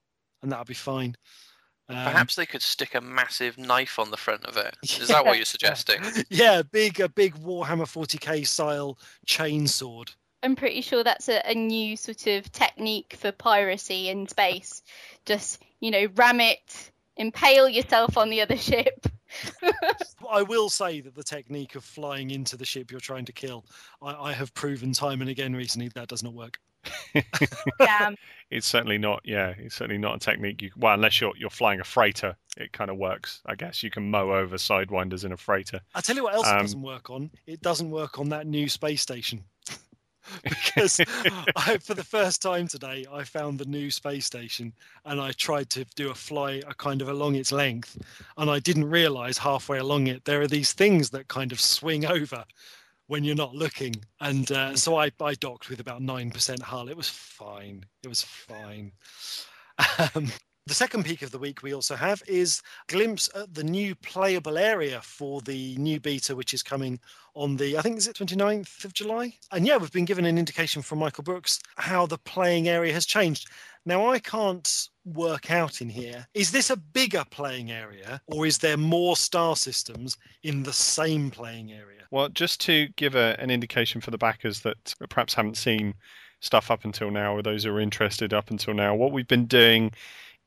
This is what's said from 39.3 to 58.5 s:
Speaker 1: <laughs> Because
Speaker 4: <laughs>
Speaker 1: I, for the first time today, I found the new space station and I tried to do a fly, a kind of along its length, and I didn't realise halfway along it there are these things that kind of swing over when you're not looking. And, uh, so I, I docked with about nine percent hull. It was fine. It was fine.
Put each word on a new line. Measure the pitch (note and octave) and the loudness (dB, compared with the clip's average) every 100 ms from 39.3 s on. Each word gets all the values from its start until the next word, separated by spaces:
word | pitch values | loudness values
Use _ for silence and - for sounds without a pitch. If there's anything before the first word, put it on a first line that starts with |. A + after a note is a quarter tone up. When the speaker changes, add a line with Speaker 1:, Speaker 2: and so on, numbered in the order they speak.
| A2+ F#2 _ - | -8 -14 _ -16
Speaker 1:
<laughs> | - _ _ _ _ - F#3+ | -16 _ _ _ _ -20 -12
Because | - D3 - - F#3+ - | -6 -2 0 2 2 4
Speaker 4:
<laughs> | E3 - G#3+ F#3+ E3+ E3+ | 2 2 0 0 -2 0
Speaker 1:
I, | F#3+ G#3 | 0 0
for | - | -2
the | F#3+ | -8
first | F3 A3 F#3 - | -2 0 2 0
time | F#3+ F3+ F3 | -2 -2 -4
today, | C3+ C3+ C3+ C3 | -8 -12 -12 -12
I | C#3+ | -12
found | C#3 D#3 D3 C#3 | -10 -6 -6 -6
the | |
new | C3+ D3 C#3+ | -6 -6 -4
space | - C#3+ C#3+ | -6 -4 -6
station | - A#2+ A#2 - A#2 - - - | -6 -8 -10 -8 -10 -14 -20 -20
and | D3 C#3+ | -8 -4
I | C3+ | -4
tried | - - D3 C3+ | -4 -2 -2 -2
to | C3 B2+ - | -6 -6 -8
do | C#3 | -8
a | |
fly, | A#2 - D3 C#3 C3+ C#3+ | -8 -8 -4 -4 -6 -10
a | |
kind | - C#3+ C#3 | -6 -4 -2
of | C3+ | -4
along | C#3+ D3 | -2 0
its | C#3 C3 | 0 0
length, | C#3 C#3 A2+ - - - - - - | 0 0 -2 -8 -16 -18 -18 -18 -2
and | D3+ | 0
I | C#3+ | 2
didn't | E3+ D#3+ D3 | 2 2 4
realise | E3+ D#3+ C3 B2 B2+ | 4 4 2 -4 -2
halfway | C#3+ C3+ - C3+ | 0 0 -2 -2
along | C3+ C#3+ C3 | 0 2 2
it | B2+ | 0
there | - D3 | 0 2
are | D3 | 2
these | D3 C3+ | 2 0
things | - G3+ F3+ C3+ | 4 6 6 4
that | C3+ - | -4 -8
kind | C3 C3 | -6 -4
of | A#2+ | 0
swing | - - D#3 D#3 D#3 | 2 2 0 0 0
over | F3 D3 B2 G#2+ _ - - _ _ - | 0 -2 -8 -14 _ -20 -20 _ _ -6
when | D3+ | -2
you're | D3 | 0
not | D3 C#3 C3+ | 0 -2 -2
looking. | D#3 - C3 A2 G#2 _ | -4 -4 -8 -8 -14 _
And, | C#3+ C3+ B2+ | -2 -2 0
uh, | C#3 C3+ C3+ | 0 0 0
so | E3 D#3+ | 2 2
I, | D3 - | 2 0
I | D3 | -4
docked | C#3+ C#3 A#2+ - | -4 -8 -10 -12
with | B2 | -12
about | B2+ B2 | -10 -8
nine | C3 B2+ A#2+ | -6 -4 -6
percent | - - B2+ | -4 -4 -4
hull. | B2 B2+ A#2+ | -8 -8 -8
It | E3 | -8
was | D3 | -8
fine. | - - - G#2 G2+ G2+ G2 G2 _ | -8 -16 -18 -16 -14 -14 -16 -18 _
It | B2+ | -8
was | A2+ | -6
fine. | - - - | -6 -12 -18